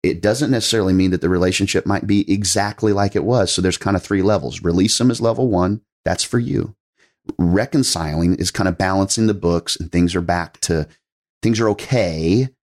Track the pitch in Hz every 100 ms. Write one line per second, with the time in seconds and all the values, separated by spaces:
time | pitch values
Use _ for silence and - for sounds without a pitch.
0 | 92 85 101 120 151 127 - 113 95 92
1 | 95 90 90 90 92 95 98 - - 101
2 | 101 101 - 98 98 104 104 - 110 101
3 | 101 101 78 123 110 - 90 87 - 104
4 | - 101 95 104 65 - 87 87 107 -
5 | 127 113 117 117 127 95 90 107 _ _
6 | - 92 - 120 120 127 - - _ _
7 | _ _ - - 85 92 123 151 127 85
8 | 80 78 85 92 87 - 92 87 95 95
9 | 95 - 110 101 87 85 - - 85 87
10 | 87 90 85 87 85 - - 82 76 _
11 | _ _ _ _ 113 110 113 101 - 131
12 | 92 80 80 104 131 _ _